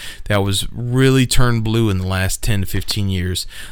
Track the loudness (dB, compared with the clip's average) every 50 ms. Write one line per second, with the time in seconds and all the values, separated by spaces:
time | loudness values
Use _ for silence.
0 | -12 -12 -12 -12 -4 -2 0 0 0 0 -2 -2 -4 -4 -6 -6 -6 -2 2 4
1 | 4 4 4 4 2 4 6 6 6 6 4 2 0 0 0 2 2 2 0 -2
2 | -2 -2 -2 -2 -2 -2 -4 -4 -2 -2 0 0 0 -2 -2 -4 -4 -2 -4 -2
3 | -2 -2 -2 -2 -2 -2 -4 -6 -6 -8 -12 -12 -14 -14